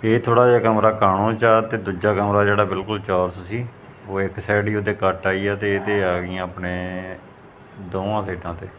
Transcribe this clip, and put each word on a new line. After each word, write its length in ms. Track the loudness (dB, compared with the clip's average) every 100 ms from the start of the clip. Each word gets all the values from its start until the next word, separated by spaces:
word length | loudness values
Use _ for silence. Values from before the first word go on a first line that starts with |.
ਇਹ 160 | 2 2
ਥੋੜ੍ਹਾ 260 | 4 4 6
ਜਿਹਾ 120 | 6
ਕਮਰਾ 320 | 4 4 2
ਕਾਣੋ 420 | 4 2 4 2
'ਚ 120 | 2 4
ਆ 140 | 4
ਤੇ 160 | 2 -4
ਦੂਜਾ 360 | -4 -2 0
ਕਮਰਾ 300 | 2 2 2 4
ਜਿਹੜਾ 180 | 2
ਬਿਲਕੁਲ 360 | 0 -2 -4 -6
ਚੌਰਸ 380 | -2 0 0 -4 -10
ਸੀ, 180 | -8 -8 -14 -20 -20 -8
ਉਹ 140 | -4
ਇੱਕ 180 | -4 -6
ਸਾਈਡ 280 | 0 0 2
ਹੀ 80 | -2
ਉਹਦੇ 180 | -2
ਕੱਟ 340 | 0 0 0 -2
ਆਈ 200 | 0 -2
ਆ 80 | -2
ਤੇ 200 | 0 -2
ਇਹਦੇ 280 | 0 0
ਆ 160 | 0 -2
ਗਈਆਂ 220 | -4 -8
ਆਪਣੇ 280 | -8 -8 -8 -6 -6 -8 -10 -14 -18 -20 -20 -20 -20 -18 -10
ਦੋਵਾਂ 320 | -6 -4 -4
ਸਾਈਡਾਂ 300 | -4 -8 -8
'ਤੇ। 140 | -12 -14